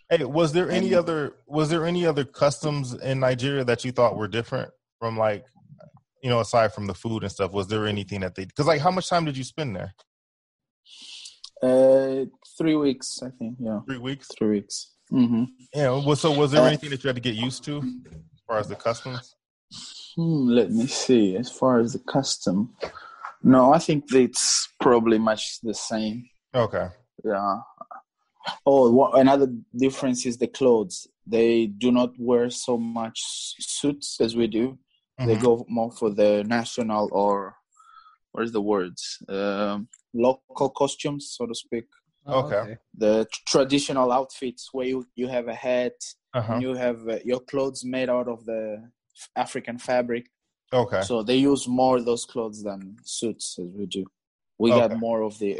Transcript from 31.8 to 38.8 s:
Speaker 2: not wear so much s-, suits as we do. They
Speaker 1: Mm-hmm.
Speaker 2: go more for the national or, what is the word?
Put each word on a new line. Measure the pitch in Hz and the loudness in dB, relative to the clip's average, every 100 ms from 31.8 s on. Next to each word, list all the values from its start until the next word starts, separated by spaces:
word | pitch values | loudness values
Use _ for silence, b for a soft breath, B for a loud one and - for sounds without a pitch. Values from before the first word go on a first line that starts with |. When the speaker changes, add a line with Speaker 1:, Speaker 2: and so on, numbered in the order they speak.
| 123 | 2
Speaker 2:
not | 123 123 123 | 4 2 -2
wear | 120 120 120 | 0 2 0
so | - - 120 | -4 -4 -2
much | 117 117 113 - | -4 -6 -8 -8
s-, | - - - - | -10 -10 -12 -12
suits | - - 143 143 - - | -10 -4 -4 -4 -6 -2
as | 117 117 | 0 0
we | 113 | 0
do. | 110 131 135 _ _ _ - | 0 -2 -6 _ _ _ -4
They | 120 | 0
Speaker 1:
Mm-hmm. | 110 | 2
Speaker 2:
go | 123 117 120 | 4 2 0
more | 117 117 | -4 -4
for | - 113 | -2 -2
the | 101 104 104 | 2 4 2
national | 104 120 117 - 110 107 104 | 0 -2 -2 -4 -2 -2 0
or, | 95 101 101 98 - _ b b b b b _ | 0 2 0 -4 -14 _ b b b b b _
what | - | -6
is | 117 | -4
the | 113 | -2
word? | 104 101 | 0 0